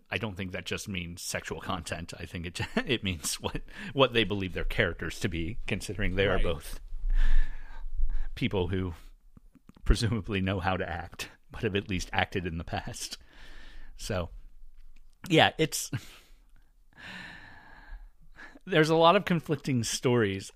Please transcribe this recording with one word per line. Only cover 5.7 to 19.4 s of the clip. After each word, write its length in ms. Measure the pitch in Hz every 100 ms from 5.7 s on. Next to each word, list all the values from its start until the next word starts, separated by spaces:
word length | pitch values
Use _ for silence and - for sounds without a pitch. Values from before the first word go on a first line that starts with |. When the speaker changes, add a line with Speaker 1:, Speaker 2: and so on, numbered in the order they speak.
| 98 - 101 95 92
Speaker 1:
they 120 | 98
are 80 | 92
Speaker 2:
Right. 80 |
Speaker 1:
both 360 | 90 76 - - - - - - - - - - - - - - - - - -
people 320 | 120 101 87
who 260 | 95 92 80 - - - - - - _ -
presumably 560 | - 113 113 117 90 98
know 200 | 95 98
how 160 | 92 92
to 120 | 87
act, 400 | 85 82 - - - -
but 120 | -
have 120 | 113 95
at 140 | -
least 200 | 92 -
acted 320 | 98 92 101 87
in 120 | 82
the 60 |
past. 540 | - 101 - - - - - - - - - - - -
So, 320 | - 95 87 - - - - - - - - - -
yeah, 220 | 156 101 -
it's, 320 | 160 - - -
<laughs> 60 | - - - - - - - _ - - - - - - - - - - - - - - - - - - -
there's 240 | 180 156
a 60 | 165
lot 200 | 165 196
of 100 | -
conflicting 580 | 170